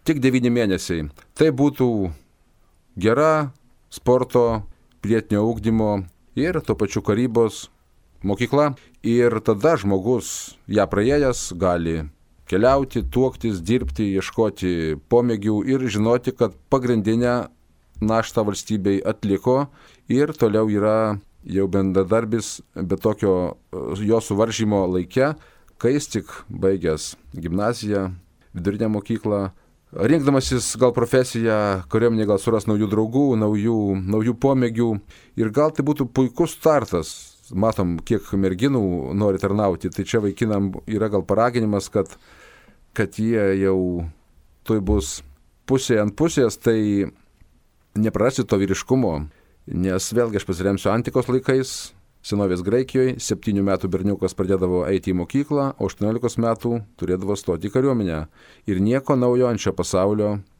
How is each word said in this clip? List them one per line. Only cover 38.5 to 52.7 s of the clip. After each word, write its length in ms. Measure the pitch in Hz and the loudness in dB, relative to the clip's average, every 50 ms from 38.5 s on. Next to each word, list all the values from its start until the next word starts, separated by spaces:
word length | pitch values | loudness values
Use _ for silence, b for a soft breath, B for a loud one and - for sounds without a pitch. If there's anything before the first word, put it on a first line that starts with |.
| 92 90 123 143 139 123 101 92 87 87 65 64 82 | 0 0 0 0 2 2 0 0 -2 -2 -4 -2 -2
nori 240 | 101 107 101 95 92 | 0 2 2 0 0
tarnauti, 480 | - 95 98 104 104 98 87 82 - 92 | 0 -2 0 2 2 0 0 -2 -4 -6
tai 160 | - - 95 | -4 -6 -4
čia 160 | - - 113 | -2 0 0
vaikinam 540 | 104 101 98 - 120 110 107 98 101 95 95 - - | 0 0 -2 -2 -2 0 0 0 0 -2 -4 -6 -8
yra 240 | - 110 101 110 107 | -6 -4 -2 -2 0
gal 160 | 104 98 87 | -2 -2 0
paraginimas, 640 | - 101 104 113 123 120 123 113 107 101 98 - - | 0 2 2 2 2 2 0 0 0 -2 -2 -4 -2
kad, 220 | - 104 95 - - b b b b b b b b b b b b b b _ | -2 -2 -2 -2 -8 b b b b b b b b b b b b b b _
kad 240 | - - 107 98 - | -4 -4 -4 -4 -2
jie 240 | - 110 113 117 110 101 98 95 98 | -4 -2 0 0 2 2 2 2 2
jau 420 | 98 98 95 95 92 90 87 85 85 82 80 _ _ _ _ _ _ _ _ _ - - | 2 2 2 2 0 0 -2 -4 -6 -8 -10 _ _ _ _ _ _ _ _ _ -2 0
tuoj 140 | 110 107 95 | 0 0 2
bus 280 | 98 107 101 - - - - - - - _ _ _ _ _ - | 2 0 0 0 -4 -10 -12 -14 -20 -20 _ _ _ _ _ -2
pusė 380 | - 131 131 131 - 120 107 | 0 0 0 2 2 2 2
ant 100 | 104 104 | 2 0
pusės, 480 | - - 156 170 - 147 127 110 - - | 0 0 0 2 2 2 2 2 0 0
tai 480 | - 120 113 110 107 107 101 101 95 - - _ _ _ _ _ - _ _ _ _ _ _ _ _ _ - | 0 2 2 2 2 2 2 2 0 -2 -6 _ _ _ _ _ -20 _ _ _ _ _ _ _ _ _ -2
neprarasti 480 | 107 110 110 - 95 107 131 - - 117 | 0 0 0 2 2 0 0 0 0 0
to 140 | - 113 98 | 0 2 2
vyriškumo, 540 | 98 92 95 - - - 127 135 120 95 80 73 76 76 b b b b b b b - | 2 0 0 -2 0 0 0 2 2 0 -2 -4 -6 -10 b b b b b b b -6
nes 400 | - 85 90 95 92 95 - - | -4 -2 -2 0 -2 -2 -4 -2
vėlgi 300 | 107 120 120 113 104 98 | 0 0 0 0 -2 -4
aš 20 | - - | -4 -4
pasiremsiu 440 | 92 85 92 98 101 90 - 98 | -4 -2 0 0 0 0 0 0
antikos 400 | 104 117 120 127 - 131 120 - | 0 0 -2 -2 -2 -2 0 0
laikais, 400 | 123 131 131 - 131 135 131 - - - - - - - _ _ _ _ - | 0 0 0 2 0 0 0 -2 -8 -12 -12 -16 -18 -20 _ _ _ _ -8
senovės 380 | - 104 101 101 92 90 90 90 | -4 -2 0 0 0 0 -2 -2
Graikijoj 520 | 98 | 0